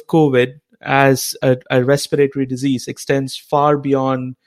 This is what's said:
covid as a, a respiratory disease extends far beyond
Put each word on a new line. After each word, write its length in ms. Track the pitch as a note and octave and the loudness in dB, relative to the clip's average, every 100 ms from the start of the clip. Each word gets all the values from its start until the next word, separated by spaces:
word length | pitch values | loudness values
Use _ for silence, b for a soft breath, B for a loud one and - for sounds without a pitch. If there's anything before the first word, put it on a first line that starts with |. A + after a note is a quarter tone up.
| - | 0
covid 520 | E3 D3+ B2+ B2 C#3 _ _ | 2 4 2 0 -4 _ _
as 520 | - C3+ C3+ C3 - - | -2 2 4 2 -2 -4
a, 140 | C3+ B2+ - | 0 0 0
a 120 | C3 | 0
respiratory 640 | B2 C#3+ - D3 C#3+ C#3 C3 | 2 0 0 0 0 -2 -6
disease 400 | B2+ C#3 B2+ - | -4 -2 -4 -6
extends 500 | - - C#3 C3+ - | -10 -4 -4 -4 -10
far 400 | - D3 D3 D3 | -4 0 2 0
beyond 580 | C#3 C3+ C3 C3 B2+ C3 | 0 -2 0 -4 -6 -12